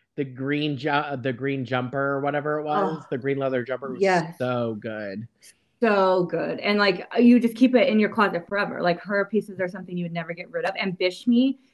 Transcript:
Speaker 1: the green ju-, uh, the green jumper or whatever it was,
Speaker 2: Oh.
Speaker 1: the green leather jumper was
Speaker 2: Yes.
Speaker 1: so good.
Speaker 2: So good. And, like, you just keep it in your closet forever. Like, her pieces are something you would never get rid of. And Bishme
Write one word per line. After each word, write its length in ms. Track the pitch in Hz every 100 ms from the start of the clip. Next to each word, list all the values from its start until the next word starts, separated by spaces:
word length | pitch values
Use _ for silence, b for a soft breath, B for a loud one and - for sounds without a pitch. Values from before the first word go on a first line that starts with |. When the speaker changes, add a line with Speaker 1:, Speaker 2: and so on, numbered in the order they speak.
| _ -
Speaker 1:
the 80 | 139
green 520 | 127 135 147 151 139
ju-, 120 | 151
uh, 260 | 143 151 135
the 160 | 127
green 300 | 117 139 139 117
jumper 340 | 127 127 139
or 220 | 139 139
whatever 380 | 143 147 147 151
it 40 |
was, 340 | 151 151 156 156
Speaker 2:
Oh. 40 | -
Speaker 1:
the 60 | 135
green 200 | 135 139
leather 260 | 135 131
jumper 280 | 120 127 135
was 100 | 127
Speaker 2:
Yes. 360 | 196 180 160 -
Speaker 1:
so 400 | 127 123 117 107
good. 480 | 117 107 104 98 120 _ b b _ -
Speaker 2:
So 460 | 226 202 190 185 175
good. 340 | 165 156 160
And, 180 | 202 208
like, 300 | 202 175 - -
you 220 | 240 240
just 160 | 226 220
keep 180 | 254 247
it 120 | 202
in 120 | 214
your 100 | 208
closet 360 | 226 196 170 -
forever. 340 | 202 196 -
Like, 180 | 170 175
her 240 | 180 202 196
pieces 340 | 214 - 185
are 80 | 180
something 280 | 185 185 180
you 80 | 170
would 60 |
never 200 | 170 165
get 180 | 175 175
rid 140 | 170 170
of. 100 | -
And 180 | 196 180
Bishme 580 | 185 180 - 240 269 269 b